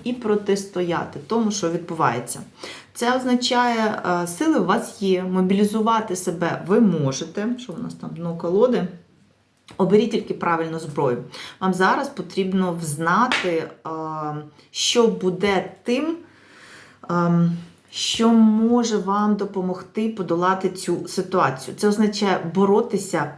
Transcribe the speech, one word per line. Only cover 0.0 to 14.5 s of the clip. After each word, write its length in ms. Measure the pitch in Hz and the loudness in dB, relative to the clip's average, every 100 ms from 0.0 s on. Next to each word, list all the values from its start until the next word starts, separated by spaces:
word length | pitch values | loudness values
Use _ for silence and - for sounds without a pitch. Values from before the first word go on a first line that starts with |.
і 80 | 240 | -8
протистояти 1080 | 247 214 208 202 196 - 180 175 156 - 143 - | -4 0 0 0 -2 -2 -4 -2 -2 -4 -10 -4
тому, 240 | 233 214 | 0 0
що 200 | - 165 | 0 -2
відбувається. 720 | 170 170 160 139 120 120 - - - - - - | -4 -6 0 0 0 -4 -10 -12 -18 -16 -16 -14
Це 220 | - 240 254 | -4 0 0
означає, 840 | 254 247 254 240 247 226 214 - - | 2 0 2 2 2 2 0 0 -2
е, 200 | 175 170 | 0 -2
сили 320 | - 320 277 | 0 2 2
у 60 | |
вас 380 | 175 226 - - | 2 0 -2 -2
є, 200 | 196 180 | 0 0
мобілізувати 920 | 185 185 185 196 208 220 214 226 220 180 | 2 2 4 4 4 2 2 0 0 -4
себе 480 | 180 170 170 139 156 | -4 -2 -2 -2 2
ви 140 | 226 | 4
можете. 680 | 214 160 135 135 165 - 220 240 | 4 4 0 -2 -6 -6 -4 -6
Що 140 | - | -8
у 60 | - | -10
нас 160 | - | -10
там, 160 | - 160 | -10 -12
дно 260 | 160 170 170 | -8 -8 -6
колоди? 520 | 170 190 254 214 180 - _ _ _ _ _ _ - - | 0 4 4 2 -2 -8 _ _ _ _ _ _ -12 -2
Оберіть 340 | 180 214 233 | 4 6 4
тільки 240 | 214 - | 0 -4
правильну 440 | 180 175 165 165 160 | -4 0 0 -2 -6
зброю. 460 | 156 156 139 120 - - - - | -6 -2 0 0 -6 -14 -16 -4
Вам 140 | 190 | 0
зараз 340 | 180 190 269 269 | 2 2 2 -2
потрібно 640 | - 175 - 190 190 185 | -8 -6 -4 0 0 0
взнати, 760 | 170 160 147 165 190 254 - 185 | -2 -6 -2 0 2 2 0 0
е, 200 | 165 156 - 160 160 156 156 151 151 151 | -2 -4 -10 -10 -8 -8 -6 -6 -6 -10